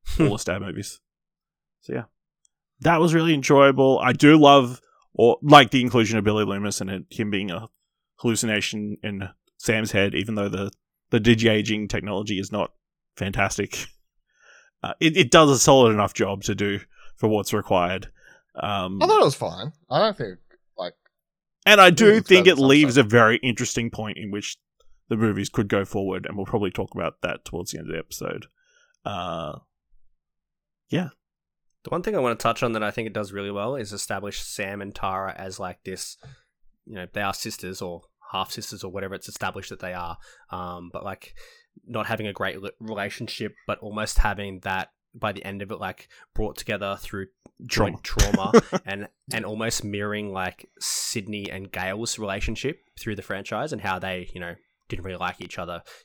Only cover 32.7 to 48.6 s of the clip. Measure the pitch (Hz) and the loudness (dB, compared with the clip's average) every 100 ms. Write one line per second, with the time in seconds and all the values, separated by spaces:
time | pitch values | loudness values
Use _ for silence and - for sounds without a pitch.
32.7 | 110 104 117 110 107 101 101 101 101 110 | -2 -4 -6 -8 -8 -10 -10 -8 -6 -6
33.7 | 135 98 101 - 98 101 - - - 98 | -8 -10 -10 -8 -8 -8 -10 -10 -10 -10
34.7 | 101 101 - 98 95 95 - 95 95 90 | -10 -12 -8 -6 -6 -8 -10 -14 -12 -12
35.7 | - 95 92 - - - - _ _ _ | -12 -14 -12 -14 -16 -20 -20 _ _ _
36.7 | _ - 98 90 107 98 - 117 - 90 | _ -18 -16 -10 -6 -6 -6 -10 -12 -12
37.7 | 92 92 85 _ _ - 95 95 - - | -12 -12 -12 _ _ -10 -8 -8 -10 -14
38.7 | 104 95 95 95 95 - - 95 98 - | -14 -12 -12 -12 -12 -16 -10 -10 -10 -14
39.7 | 98 90 90 87 - - _ _ 90 90 | -14 -12 -10 -12 -14 -20 _ _ -12 -12
40.7 | 87 87 - 98 95 - - - _ _ | -12 -14 -14 -12 -14 -18 -20 -20 _ _
41.7 | _ - 113 107 110 107 98 95 98 98 | _ -12 -8 -6 -6 -8 -6 -8 -8 -14
42.7 | - 107 101 101 - 113 - 104 - - | -14 -12 -10 -10 -10 -12 -10 -12 -10 -10
43.7 | 104 107 107 110 - 107 101 101 92 98 | -10 -10 -8 0 2 2 -2 -10 -10 -8
44.7 | 95 - _ _ 117 107 98 98 98 101 | -8 -8 _ _ -8 -8 -8 -12 -12 -12
45.7 | 98 95 - _ _ _ - 107 - - | -10 -12 -12 _ _ _ -8 -6 -8 -8
46.7 | 101 98 98 - 98 92 _ _ _ 123 | -8 -6 -8 -10 -12 -12 _ _ _ -6
47.7 | - 104 - - - - 208 196 233 | -2 -2 -4 -4 0 2 2 4 4